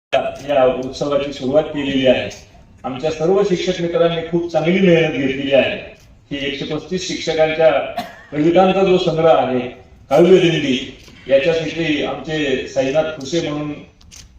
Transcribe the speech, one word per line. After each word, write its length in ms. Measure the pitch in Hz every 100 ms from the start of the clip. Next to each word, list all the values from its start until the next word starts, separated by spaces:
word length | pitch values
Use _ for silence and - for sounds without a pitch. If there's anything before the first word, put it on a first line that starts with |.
| _ - - - 139
या 160 | 139
उत्सवाची 680 | 127 123 131 - 147 143 143
सुरुवात 300 | - 127 147
केलेली 440 | 156 147 139 135 131
आहे. 460 | 117 104 - - - - -
आमच्या 260 | 123 131 156
सर्व 320 | - 160 196
शिक्षक 380 | 190 175 180 175
मित्रांनी 500 | 170 165 170 165 160
खूप 220 | 170 170
चांगली 340 | 156 156 190 190
मेहनत 260 | 160 156
घेतलेली 400 | 135 131 135 139
आहे. 240 | 139 123 98 - - - - _
ही 160 | 143 139
एकशे 180 | 139
पस्तीस 440 | 147 151 - 180 -
शिक्षकांच्या 600 | 165 - 156 156 156 160 139 - - 104 - -
कवितांचा 520 | 147 160 170 190 190
जो 140 | 185 180
संग्रह 380 | 165 156 160 131
आहे, 320 | 123 127 123 - - - -
काव्य 280 | 147 180 185
दिंडी, 600 | 165 156 139 123 - - - - -
याच्यासाठी 760 | 135 139 165 151 156 156 147
आमचे 640 | 123 139 - 156 143 127 -
साईनाथ 340 | 139 131 151
खुसे 460 | 156 156 135 165 151
म्हणून 240 | 147 147 147 - _ - - -